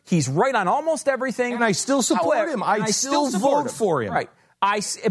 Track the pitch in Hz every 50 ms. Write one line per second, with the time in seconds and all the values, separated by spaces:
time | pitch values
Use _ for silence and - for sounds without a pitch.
0 | _ - 180 165 131 131 135 170 233 269 254 220 185 175 220 277 311 330 320 -
1 | - 277 269 233 262 262 - - 247 240 240 233 233 220 180 - - 247 277 277
2 | - - 330 359 330 - 302 240 208 339 285 208 175 180 202 220 220 220 208 -
3 | - 269 320 330 294 254 220 190 233 277 277 294 277 247 247 - 226 190 160 135
4 | 113 98 - 156 - - _ _ _ _ _ - 202 196 208 214 202 - - -
5 | - 220